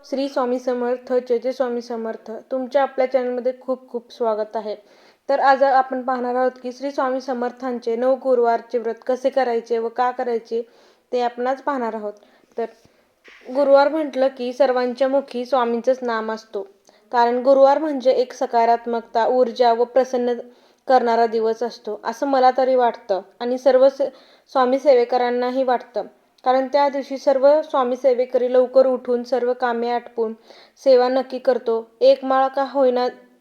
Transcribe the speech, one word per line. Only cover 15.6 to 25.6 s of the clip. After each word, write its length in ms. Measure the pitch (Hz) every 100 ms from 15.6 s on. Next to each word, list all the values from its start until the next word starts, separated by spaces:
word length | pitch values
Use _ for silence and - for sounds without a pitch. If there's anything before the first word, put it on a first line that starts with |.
| 233 233 226 262
नाम 300 | 240 226 220
असतो, 320 | 220 - 208 - _ _ _ _
कारण 300 | 247 240 247
गुरुवार 360 | 247 269 269 285
म्हणजे 340 | 311 277 240
एक 220 | 254 247
सकारात्मकता, 920 | - 254 240 226 233 233 233 214 233 220
ऊर्जा 480 | 254 240 220 240
व 100 | 226
प्रसन्न 500 | 240 262 254 254 240 233 240 _ _ _ -
करणारा 380 | 254 233 226 233
दिवस 380 | 226 220 226
असतो, 380 | 240 - - 208
असं 240 | - 233 285
मला 240 | 269 254 247
तरी 180 | 262 262
वाटतं 460 | 240 226 - 185 196 _
आणि 180 | 240 254
सर्व 320 | 262 254 269
से-, 200 | 269 269 - _ _ _
स्वामी 280 | 277 247 262
सेवेकरांनाही 840 | 294 254 240 247 247 240 247 254